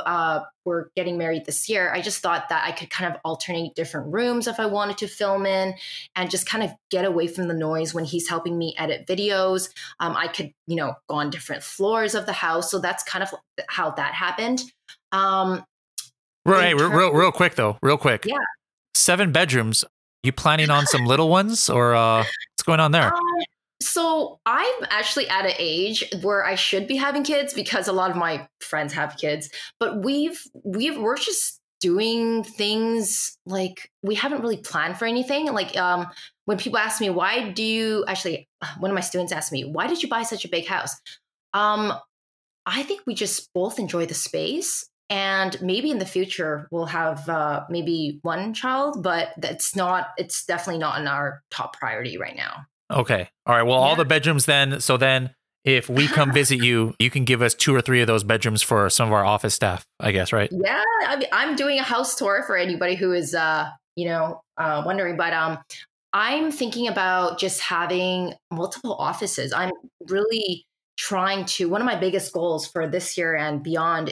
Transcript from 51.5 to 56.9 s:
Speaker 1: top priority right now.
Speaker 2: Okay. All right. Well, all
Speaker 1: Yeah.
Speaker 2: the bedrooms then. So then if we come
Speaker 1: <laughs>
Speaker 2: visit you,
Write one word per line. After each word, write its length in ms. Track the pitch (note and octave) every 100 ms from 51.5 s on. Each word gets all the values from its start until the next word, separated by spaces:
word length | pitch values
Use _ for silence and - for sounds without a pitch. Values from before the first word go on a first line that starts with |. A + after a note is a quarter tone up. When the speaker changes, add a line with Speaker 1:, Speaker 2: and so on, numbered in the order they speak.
Speaker 1:
top 260 | - B2 -
priority 400 | B2+ A2 B2 F2
right 180 | F#2+ -
now. 280 | A#1 - C#3+ _ -
Speaker 2:
Okay. 360 | C#3+ A#2+ G#2+ F2 _ -
All 80 | A#2+
right. 80 |
Well, 140 | A#2 B2+
all 140 | C3
Speaker 1:
Yeah. 40 | E3
Speaker 2:
the 100 | D3
bedrooms 400 | D#3 C#3+ D3 C3
then. 340 | C#3+ C#3 C#3+
So 180 | - C3
then 360 | C3+ C3 B2+ - _ _ C#3
if 240 | C3 -
we 180 | B2+ D3
come 240 | D3+ C#3
Speaker 1:
<laughs> 20 |
Speaker 2:
visit 240 | C3+ C3+ C3
you, 320 | A#2+ A#2 A2+